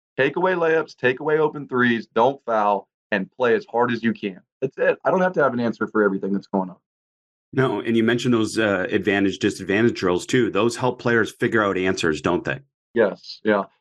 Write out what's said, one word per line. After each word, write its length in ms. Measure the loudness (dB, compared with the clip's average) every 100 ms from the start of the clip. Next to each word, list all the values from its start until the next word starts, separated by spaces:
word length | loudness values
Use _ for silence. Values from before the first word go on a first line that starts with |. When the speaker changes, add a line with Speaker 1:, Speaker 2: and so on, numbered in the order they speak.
| _ -2
Speaker 1:
Take 180 | -2
away 200 | 0 0
layups, 420 | 0 0 0 -2 -2
take 240 | -2 0
away 180 | 0 0
open 300 | 0 -2 -6
threes, 400 | 0 2 0 -2
don't 340 | 2 2 0
foul, 440 | -2 0 2 0 -4 _ -4
and 180 | -2 -2
play 240 | -2 0
as 120 | 0 0
hard 260 | -2 0
as 100 | 0
you 120 | -2
can. 260 | -4 -6 -10 _ -8
That's 160 | -8 -2
it. 200 | -2 0
I 60 | 0
don't 100 | 0
have 140 | 0
to 80 | 0
have 100 | 0
an 80 | 0
answer 260 | -4 -4 -4
for 160 | 2
everything 300 | 2 0 -4
that's 140 | -4 -4
going 240 | -4 -4
on. 80 | -10 _ _ _ _ _ _ _
Speaker 2:
No, 280 | -2 0 -2
and 160 | 0 2
you 60 |
mentioned 320 | 2 0 0
those, 240 | 0 0 0
uh, 300 | 0 0 -2
advantage, 480 | -2 0 2 0 0
disadvantage 580 | -2 -2 -2 2 2 2
drills 300 | 0 -2 0
too. 240 | 0 0
Those 240 | 0 0
help 240 | 0 -4 -2
players 320 | 0 0 0
figure 320 | -2 0 0
out 160 | 0 0
answers, 420 | 0 0 0 0
don't 220 | 0 -2
they? 200 | -2 -8 -10 _ _
Speaker 1:
Yes, 460 | 0 0 0 -16 -8
yeah. 200 | 0 0 0 _